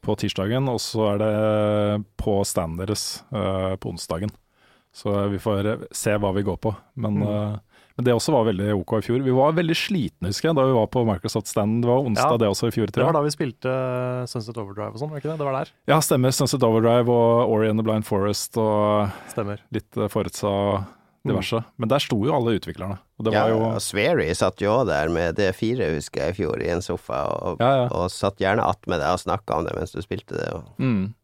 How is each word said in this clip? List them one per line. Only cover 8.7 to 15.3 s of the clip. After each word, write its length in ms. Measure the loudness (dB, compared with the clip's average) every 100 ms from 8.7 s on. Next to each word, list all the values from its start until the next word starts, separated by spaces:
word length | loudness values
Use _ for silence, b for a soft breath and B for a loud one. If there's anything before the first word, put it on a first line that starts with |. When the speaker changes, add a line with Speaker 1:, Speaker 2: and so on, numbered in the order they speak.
| 0
Speaker 1:
OK 160 | 0 -2
i 40 |
fjor. 220 | 0 0
Vi 80 | 2
var 220 | 4 4
veldig 220 | 2 0 0
slitne, 520 | 0 -2 -2 _ -6
husker 220 | -2 0
jeg, 60 | 2
da 100 | 4
vi 80 |
var 140 | 4 2
på 180 | 2 0
Microsoft 420 | 0 -2 -4 -2
stand. 360 | 0 0 2
Det 40 | 2
var 160 | 2
onsdag 280 | 2 2 2
Speaker 2:
Ja, 60 | 4
Speaker 1:
det 100 | 2
også 180 | 2 0
i 40 |
fjor, 160 | 0 -2
tror 120 | 2
jeg. 60 | 2
Speaker 2:
det 0 |
var 80 |
da 80 | 2
vi 80 | 0
spilte, 360 | -2 -6 -4 -4
eh, 600 | -4 -2 -4 -4 -4 -6
Sunset 300 | -8 -8 -10
Overdrive 340 | -10 -8 -8
og 60 | -6
sånn, 100 | -8
var 100 | -6
det 40 |
ikke 80 | -8